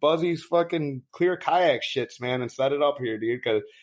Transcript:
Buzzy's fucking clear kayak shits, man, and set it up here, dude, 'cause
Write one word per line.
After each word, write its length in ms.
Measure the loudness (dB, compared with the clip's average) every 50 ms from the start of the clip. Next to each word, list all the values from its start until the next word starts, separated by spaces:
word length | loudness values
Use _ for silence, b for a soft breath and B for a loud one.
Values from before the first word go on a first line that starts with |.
Buzzy's 420 | 2 2 4 2 2 0 -2 -2 -2
fucking 600 | 0 2 2 2 2 0 -2 -2 -4 -6 -8 -12 _
clear 260 | -4 0 0 0 0 0
kayak 440 | 0 2 2 4 4 4 2 2
shits, 380 | -2 -4 -4 -4 -4 -4 -6 -8
man, 200 | -4 -4 -2 -2
and 100 | -4 -6
set 200 | -2 -2 0 0 2
it 80 | 2
up 160 | 0 0 0 -2
here, 180 | -4 -4 -4 -2
dude, 260 | -2 -2 -2 -2 0
'cause 180 | 0 0 0 -2 b b b